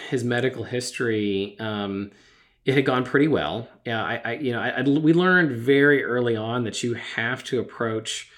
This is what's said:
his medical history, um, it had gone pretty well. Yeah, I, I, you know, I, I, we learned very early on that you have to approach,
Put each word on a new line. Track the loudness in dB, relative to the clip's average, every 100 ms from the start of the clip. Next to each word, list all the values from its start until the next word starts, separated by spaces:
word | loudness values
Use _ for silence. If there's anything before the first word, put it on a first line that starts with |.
| -6
his | -4
medical | 0 0 0 -2
history, | -6 -6 -6 -4 -2 0 0 -2 -4 -6
um, | -6 -4 -4 -4 -8 -12 _ _ _ _ 0
it | 2
had | 2
gone | 0
pretty | 2 2 4
well. | 2 0 -4 -8 -12 -6
Yeah, | -4
I, | -4 -4
I, | -6
you | -4 -4
know, | -2
I, | -2
I, | -2
we | 2 4 4
learned | 4 6 4 4
very | 2 4 6 6 4
early | 2 0 0 0
on | -2 -2 -2
that | -2
you | -4
have | -4 -6 -4 -4 -4 -4
to | -4
approach, | -4 -4 -4 -4 -6 -10 -12